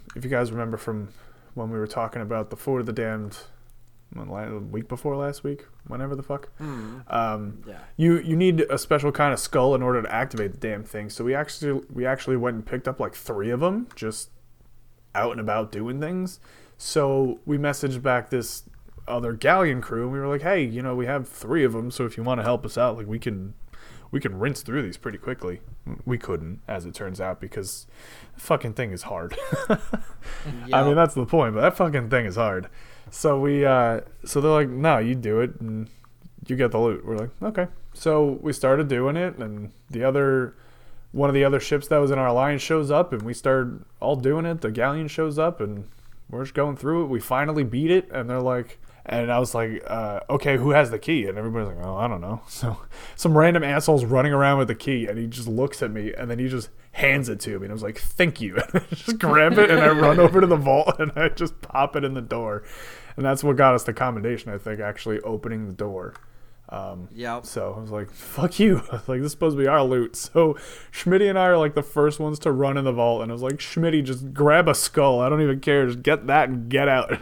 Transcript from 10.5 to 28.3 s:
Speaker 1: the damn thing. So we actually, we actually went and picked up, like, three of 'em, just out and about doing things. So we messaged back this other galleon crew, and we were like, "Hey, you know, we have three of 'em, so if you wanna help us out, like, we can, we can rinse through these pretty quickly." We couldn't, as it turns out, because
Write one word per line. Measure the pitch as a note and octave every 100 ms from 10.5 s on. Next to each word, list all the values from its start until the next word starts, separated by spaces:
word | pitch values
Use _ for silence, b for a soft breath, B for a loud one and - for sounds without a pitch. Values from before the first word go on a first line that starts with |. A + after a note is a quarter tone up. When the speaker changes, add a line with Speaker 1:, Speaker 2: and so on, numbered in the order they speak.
Speaker 1:
the | A2
damn | A2 G#2
thing. | G#2+ G#2+ G#2+
So | -
we | B2
actually, | C#3 D3 - D3 C#3 -
we | B2+ B2+
actually | C3 - B2+
went | B2 A2+
and | -
picked | B2+ C3
up, | B2+
like, | B2+
three | - - G#2+ G#2+
of | B2
'em, | F3 G#3 B3 -
just | A2 - - - - _ - - - _ _
out | - A#2
and | A#2+
about | G#2+ G#2+ A2
doing | G#2+ A#2 C3+
things. | D3+ F#3 F#3 - b b b b
So | - D#3+ C#3 C3+ C3 A#2 -
we | D3
messaged | D3 C#3 C#3+ B2+
back | C3 B2 A#2
this | B2+ A2 - - - - - -
other | A#2+ A#2+
galleon | A#2 C#3 F#3 E3+ B2+
crew, | - A#2
and | B2
we | C#3
were | C#3
like, | C#3+
"Hey, | E3 G3
you | B2+ A#2
know, | C3
we | B2+ B2
have | C#3 B2
three | - A2 D#3+
of | C3
'em, | A2+ A#2+
so | - A#2
if | -
you |
wanna | A#2 B2
help | A2 B2
us | G#2+ -
out, | B2 A2+
like, | G#2
we | A2+
can, | B2 G2 G2 - - B B B B
we | -
can | - F#2+
rinse | B2+ C#3
through | - C3+
these | G#2 -
pretty | A#2 G2+
quickly." | - B2+ F2+ F2 - - - - -
We | A#2+
couldn't, | - E2+ D#2+ G2+ -
as | G2 E2+
it |
turns | - G2 F#2
out, | F#2 F2
because | G2 A2 F#2 - - B B B B